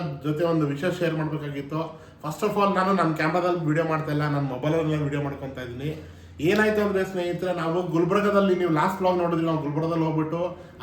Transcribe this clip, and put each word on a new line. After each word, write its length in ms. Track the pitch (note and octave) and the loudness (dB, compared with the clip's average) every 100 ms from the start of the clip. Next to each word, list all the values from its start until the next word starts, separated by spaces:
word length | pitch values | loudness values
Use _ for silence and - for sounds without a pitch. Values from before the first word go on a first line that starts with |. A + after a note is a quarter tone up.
| D#3+ C#3+ | 0 -4
ಜೊತೆ 220 | D3+ D3+ | -4 0
ಒಂದು 220 | E3+ E3 C#3+ | 2 2 0
ವಿಷಯ 240 | C#3+ F#3 | 0 -2
ಶೇರ್ 240 | F3 E3 | 0 -2
ಮಾಡ್ಬೇಕಾಗಿತ್ತು. 880 | D#3 D3+ D3 C#3+ C#3 C#3 D#3 D#3+ - - - | -2 -4 -4 -6 -8 -6 -6 -6 -10 -20 -12
First 280 | D3+ - G#3 | -10 -2 0
of 120 | G3+ | 2
all, 100 | G3 | 2
ನಾನು 180 | F#3 F#3+ | 4 2
ನನ್ನ 220 | F#3+ D#3+ | 4 2
ಕ್ಯಾಮ್ರಾದಲ್ಲಿ 500 | D#3 D#3 F3 F3+ F3 | 2 2 2 2 0
ವಿಡಿಯೋ 200 | D3+ D#3 | 0 2
ಮಾಡ್ತಾ 280 | D#3+ D#3 C#3+ | 2 0 0
ಇಲ್ಲ, 100 | D3 | -2
ನಾನು 180 | D3 C#3+ | 0 0
ಮೊಬೈಲಲ್ಲೇ 560 | C3+ B2 D3+ D#3+ D#3 D3+ | -2 -2 0 2 2 0
ವಿಡಿಯೋ 260 | C#3+ C#3+ | 0 -2
ಮಾಡ್ಕೊತಾ 400 | C#3+ - C3+ B2+ | -4 -6 -10 -10
ಇದ್ದೀನಿ. 560 | A#2+ B2 D3+ D3+ - - - - | -10 -8 -8 -8 -12 -18 -16 -2
ಏನಾಯ್ತು 420 | D#3 G#3 G#3+ G#3 | 2 4 4 2
ಅಂದ್ರೆ 220 | G3+ F#3+ | 2 0
ಸ್ನೇಹಿತರೆ, 500 | F#3+ F3+ F3 E3+ F#3 | -2 -2 -2 -2 -2
ನಾವು 280 | E3+ E3 F3 | -2 0 -2
ಗುಲ್ಬರ್ಗದಲ್ಲಿ, 720 | E3+ E3 F3 G3+ G3+ G3 G3 | 0 2 2 4 4 4 4
ನೀವು 180 | F3 F3 | 2 2
ಲಾಸ್ಟ್ 280 | D3+ F#3 - | 2 2 2
ವ್ಲಾಗ್ 180 | F#3 F3+ | 2 2
ನೋಡಿದ್ರಿ, 280 | E3+ E3 E3 | 2 0 0
ನಾವು 120 | D#3 | 0
ಗುಲ್ಬರ್ಗದಲ್ಲಿ 460 | C#3+ D3 E3 E3 | -2 -2 0 0
ಹೋಗ್ಬಿಟ್ಟು 680 | D#3+ D#3 D#3 E3+ F3 - - - | 0 0 0 -2 -4 -6 -16 -8